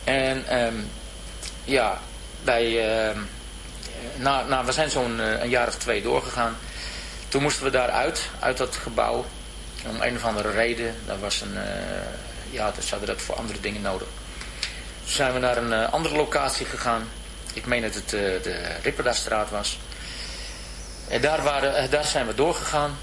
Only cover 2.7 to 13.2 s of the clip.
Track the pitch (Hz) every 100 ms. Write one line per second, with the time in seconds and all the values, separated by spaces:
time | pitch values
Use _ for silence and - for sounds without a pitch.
2.7 | 113 110 110 110 104 101 - - - -
3.7 | - - - 120 127 135 135 120 131 123
4.7 | 127 151 139 123 113 110 110 120 123 117
5.7 | - 120 107 110 135 123 123 117 110 -
6.7 | - - - - - - 139 147 143 135
7.7 | 127 123 110 143 160 - - - 123 127
8.7 | - - 113 113 120 - - - - -
9.7 | - 117 110 117 120 117 107 104 104 117
10.7 | 117 117 113 104 104 101 - 101 98 101
11.7 | 98 95 95 101 101 - - - 120 107
12.7 | - - 104 104 104